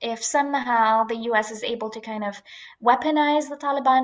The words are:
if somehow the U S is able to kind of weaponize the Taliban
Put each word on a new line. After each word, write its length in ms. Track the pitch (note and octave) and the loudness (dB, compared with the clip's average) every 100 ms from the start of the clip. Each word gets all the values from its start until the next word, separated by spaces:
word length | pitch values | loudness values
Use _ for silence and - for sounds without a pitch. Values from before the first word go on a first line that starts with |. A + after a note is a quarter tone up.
if 200 | A#3 A#3 | -8 -4
somehow 840 | - D4 C#4+ C#4 B3 A#3 A3 A3 A3 | 0 0 0 -2 0 2 4 2 0
the 160 | A3+ A#3 | -4 0
U 60 | A3 | 0
S 160 | A3 | 0
is 120 | G#3+ | -6
able 260 | A#3 A#3 A3 | -8 -6 -6
to 100 | A3 | -8
kind 240 | A3 G#3+ G#3 | -10 -6 -6
of 160 | G3+ - - - - | -8 -16 -20 -20 -2
weaponize 640 | A#3 A#3+ D#4 D4+ D4 D4 C#4 | 2 2 2 2 2 2 0
the 80 | C#4+ | -6
Taliban 480 | C#4+ C#4 C4 C4 | -4 0 2 2